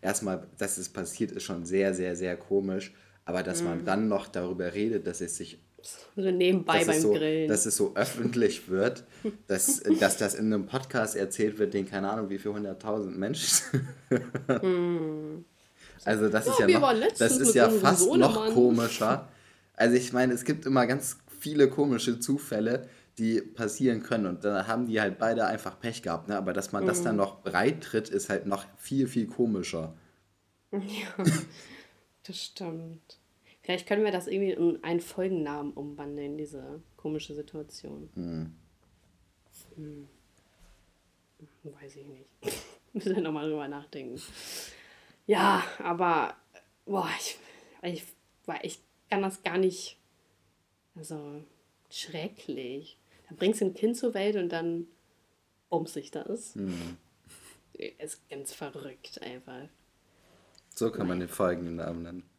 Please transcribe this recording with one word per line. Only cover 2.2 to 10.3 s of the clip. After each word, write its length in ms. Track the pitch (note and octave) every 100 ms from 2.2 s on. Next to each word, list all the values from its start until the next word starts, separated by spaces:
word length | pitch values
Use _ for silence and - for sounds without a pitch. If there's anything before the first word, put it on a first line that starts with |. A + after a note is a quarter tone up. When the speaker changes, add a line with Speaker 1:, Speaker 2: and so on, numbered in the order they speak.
| F#2 F2
Speaker 1:
komisch. 560 | - G2 G2 F#2+ F#2+ - - _
Aber 180 | - F2+
dass 200 | F2+ F2+
man 180 | E2+ F2
Speaker 2:
Mhm. 20 | F2
Speaker 1:
dann 220 | G2 A2
noch 180 | G2 -
darüber 480 | F#2 F2+ F#2 F2
redet, 320 | F#2 G#2+ G#2+ E2+
dass 140 | F2
es 140 | F2 -
sich 200 | E2 - _ - - - -
Speaker 2:
So 160 | - F#3+
nebenbei 440 | F#3 F3+ F#3 E3
Speaker 1:
dass 80 | D#3+
es 40 | E3
Speaker 2:
beim 120 | D#3
Speaker 1:
so, 100 | D#3+
Speaker 2:
Grillen. 340 | F3+ D#3 D#3 D#3
Speaker 1:
dass 160 | G#2 A2
es 100 | -
so 160 | G2 -
öffentlich 720 | A#2+ A#2 A2+ A#2+ G#2+ - -
wird, 360 | F#2 G#2+ - - -
Speaker 2:
<laughs> 220 | A3 G#3 -
Speaker 1:
dass, 360 | G2 - C#4+ - G#2+
dass 160 | - -
das 160 | G#2